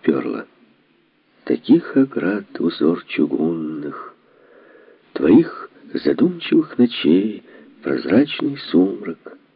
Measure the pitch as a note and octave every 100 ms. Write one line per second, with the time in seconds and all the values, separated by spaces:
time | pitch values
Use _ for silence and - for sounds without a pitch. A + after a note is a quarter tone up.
0 | - C2+ A#1+ G#1+ - _ _ _ _ _
1 | _ _ _ _ - A#2+ - E3+ - C3+
2 | C3+ - F#3 G#3 G3+ - E2 - D#2+ E2+
3 | - - D2 C#2+ D#2+ E2 D#2 D#2 C#2+ C#2+
4 | - - _ _ _ - - - - _
5 | _ - C#2+ B2 E3 - - - - -
6 | C#3+ C#3 F3+ E3+ - E3 D#3 - A#2+ -
7 | - F2+ A2 G#2 - - - - - C2
8 | C2+ G#2 D3 - D3+ C#3 - E2 F#2+ -
9 | - - - - _